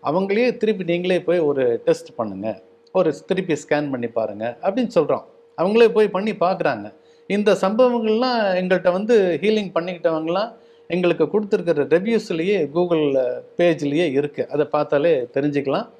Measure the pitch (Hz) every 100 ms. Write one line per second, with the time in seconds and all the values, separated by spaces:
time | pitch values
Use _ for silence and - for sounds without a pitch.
0 | - 160 196 202 247 233 220 202 170 175
1 | 180 185 160 175 151 139 127 117 - 165
2 | - - 110 95 107 101 - _ _ -
3 | 160 147 - 190 180 147 - 147 147 131
4 | 120 117 110 104 113 120 180 208 240 -
5 | 151 139 - - _ - 175 220 226 208
6 | 214 185 214 190 170 185 151 120 104 -
7 | _ _ _ 202 208 196 190 220 254 240
8 | 220 220 254 240 208 180 185 180 180 180
9 | 214 233 185 160 196 214 196 170 175 175
10 | 165 160 160 180 226 - - - _ 170
11 | 175 165 156 202 208 202 170 151 139 160
12 | 202 226 214 170 170 202 143 147 175 165
13 | 147 135 127 123 - - 175 160 143 143
14 | 175 135 147 - 123 147 143 151 147 147
15 | 160 151 120 - 147 143 139 151 226 -